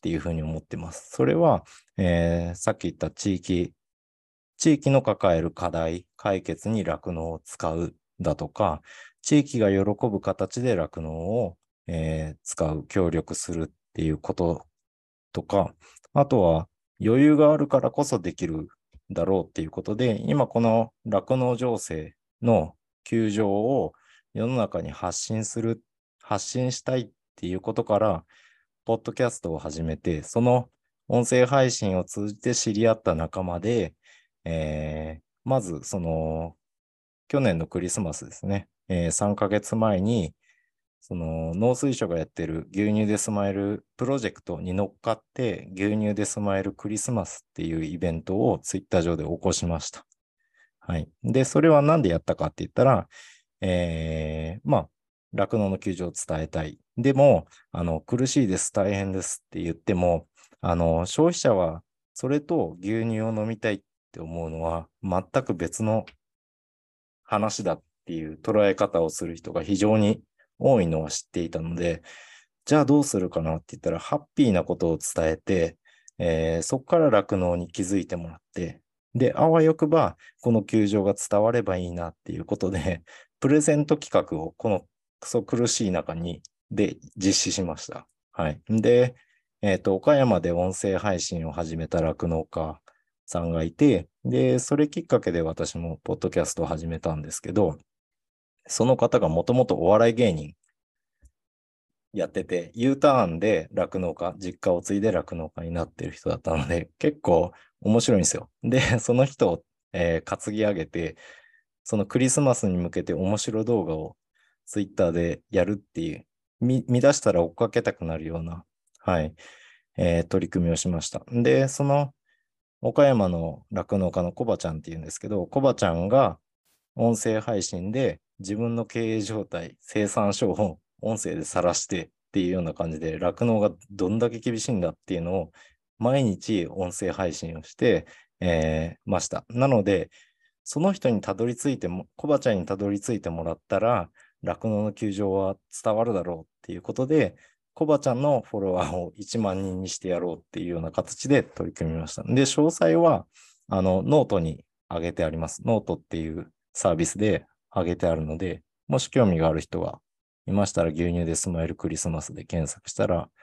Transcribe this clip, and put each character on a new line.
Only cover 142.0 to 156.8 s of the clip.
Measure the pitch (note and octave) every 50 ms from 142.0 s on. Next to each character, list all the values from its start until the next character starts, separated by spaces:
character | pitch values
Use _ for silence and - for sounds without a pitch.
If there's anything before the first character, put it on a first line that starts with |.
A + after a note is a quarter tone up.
| - _ _
コ | - -
バ | D3+ C#3+ C3+
ち | - B2
ゃ |
ん | G#2 F#2
に | D#2+
た | D#2 G2
ど | G2 G#2 G2+
り | G2+ G2
着 | - - A#2
い | G2
て | - F2+
も | E2 E2 E2
ら | E2 E2
っ | - _
た | - G#2 F#2+
ら、 | A2 A#2+ A#2+ G2 E2+ - _ _ _ _ _ - -
酪 | F2+ E2+ - -
農 | A2 G#2+ G#2 G#2+
の | G#2+ G2+
窮 | - A2 G#2
状 | F#2+ G2+ G#2 F#2+ F#2+
は | G2 F#2+ F#2+ G2 _ _ _ - - -
伝 | A2+ G#2+
わ | A2 A2+
る | A#2+ G#2
だ | F#2
ろ | E2+ F2 E2+
う | D#2+
っ | D#2+ _ _ _
て | - - F2+
い |
う | F2 -
こ | - A#2
と | - C3
で、 | C3+ D#3 D3+ A2 F2 - _ _ _ _ _ _ _ _
コ | - E3
バ | D3+ D3 C#3
ち | -
ゃ | C3+ A#2+
ん | B2
の | C#3+ D3 C#3 B2+
フ | - - -
ォ | G#2
ロ | G2 F#2+ F2+
ワ | F2+ E2
ー | D2 F2
を | F2+ F2 E2+ -
一 | - G2 - - A#2
万 | A2 G2 F#2 F#2+ F#2+
人 | F#2+ F#2 F#2
に | F#2 F2+
し | -
て | - - F2+
や | F2 E2+
ろ | F2+ F2 D#2+
う |
っ | - _ _
て | - F2
い | F2+
う |
よ | F2 F2 E2
う |
な | E2 D#2+
形 | - - - - - - - C3
で | C#3+ B2+
取 | - - - - F2+ E2+
り | -
組 | - E2+ D#2+ D#2+
み | E2
ま | D#2
し | - -
た。 | - -
で、 | - A#2+ C3+ C3+
詳 | C3 - D3+ D3+ E3
細 | E3 - E3 E3 D#3+ E3+
は、 | E3+ E3 C3 F2 - _ _ _ - _ _ _ _ -
あ | F#2+ F#2+
の、 | F#2 F#2+ F#2 F#2+ B2+
ノ | B2+ D3 D3+ -
ー |
ト | - G#2 F2+
に | E2 D#2+ D2 - - _ _ _ _ -
上 | E2+ E2+
げ | E2 F2 D#2+
て | - E2
あ | D#2
り | D#2
ま | D#2+ D#2+
す。 | - - - -
ノ | A2+ A2+ G#2
ー | -
ト | - E2
っ | -
て | _ - E2+
い | E2 D#2+ D#2+
う | D#2+ E2+ - - _ _ _ _ -
サ | -